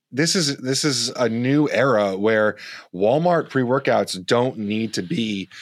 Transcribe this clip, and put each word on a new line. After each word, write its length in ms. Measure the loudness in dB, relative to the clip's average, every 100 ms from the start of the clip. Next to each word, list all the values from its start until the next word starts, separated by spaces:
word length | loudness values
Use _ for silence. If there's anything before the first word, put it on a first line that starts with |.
| _
this 240 | -2 0 0
is, 220 | -2 -2
this 260 | -4 -2
is 260 | 0 -2 -4
a 200 | -2 -2
new 400 | 0 2 2 2
era 480 | 2 2 4 2 0
where 400 | 2 2 2 -2 -10 -18 -14
Walmart 560 | 0 2 2 2 0 0
pre-workouts 720 | -2 0 0 2 2 0 -4 0
don't 320 | 2 2 -2
need 360 | -4 -2 -4 -6
to 60 |
be 460 | -4 -4 -2 -4 -8 -14